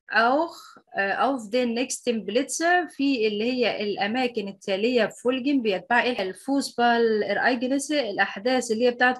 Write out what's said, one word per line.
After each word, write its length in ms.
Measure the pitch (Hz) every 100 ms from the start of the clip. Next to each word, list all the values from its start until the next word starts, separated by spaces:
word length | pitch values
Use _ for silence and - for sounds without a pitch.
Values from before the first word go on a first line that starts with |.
| -
Auch، 680 | 214 233 277 330 - - - _ -
آه، 160 | 196
auf 280 | 190 233 269 214
den 240 | 247 247
nächsten 520 | 226 254 - - 226 185
Plätze، 600 | 220 269 - 330 359 311
في 380 | - 277 269 220
اللي 160 | 208
هي 400 | 233 254 220 92
الأماكن 640 | 208 196 202 240 247 240 196
التالية 580 | 190 - 190 226 247 202
في 160 | -
فولجن 400 | 240 262 247 285
بيتبع 420 | 220 185 - 240
إيه؟ 180 | 233 240
الفوسبال 1000 | 190 185 - 277 269 - 240 233 233 214
إيرايجنس، 680 | 202 202 220 247 247 277 277
الأحداث 800 | 294 226 185 196 - 214 254 254
اللي 140 | 214 247
هي 60 |
بتاعت 260 | 240 254 247